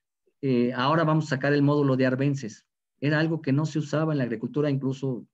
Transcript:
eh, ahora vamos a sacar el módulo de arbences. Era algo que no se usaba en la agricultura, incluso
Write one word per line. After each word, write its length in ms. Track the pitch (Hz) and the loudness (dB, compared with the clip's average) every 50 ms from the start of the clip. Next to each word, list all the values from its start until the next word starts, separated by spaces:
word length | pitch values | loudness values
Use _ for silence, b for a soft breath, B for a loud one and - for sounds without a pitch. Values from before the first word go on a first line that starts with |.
| _ _ _ _ _ _ _ _ | _ _ _ _ _ _ _ _
eh, 320 | - 135 131 120 120 120 127 | -2 0 2 2 2 0 0
ahora 300 | 123 123 139 156 165 165 | 0 0 2 2 2 2
vamos 220 | 156 156 156 147 | 2 2 2 0
a 100 | - 147 | 0 -2
sacar 180 | 139 143 143 143 | -2 0 0 2
el 80 | 147 | 4
módulo 360 | 143 143 147 147 147 139 131 127 | 4 4 4 4 2 2 2 2
de 100 | 131 127 | 2 2
arbences. 580 | 127 127 135 147 139 139 127 104 113 - _ _ _ _ _ _ _ _ | 2 0 0 0 -2 -2 -6 -10 -14 -16 _ _ _ _ _ _ _ _
Era 180 | - 143 156 151 | -2 0 0 0
algo 220 | 160 160 165 156 | 0 0 -2 -2
que 100 | - - | -2 0
no 140 | 131 143 156 | 0 0 0
se 120 | 143 - 156 | 0 -2 -4
usaba 360 | 143 - - 147 160 160 156 | -4 -2 -2 -2 0 0 0
en 40 | 143 | -2
la 60 | 127 | -2
agricultura, 480 | 113 113 107 - - - 147 147 151 | -2 -4 -4 -6 -4 -2 -2 0 0
incluso 560 | 139 139 135 131 131 - - 135 127 107 - - | 0 -2 -2 -4 -4 -4 -4 -6 -6 -6 -8 -14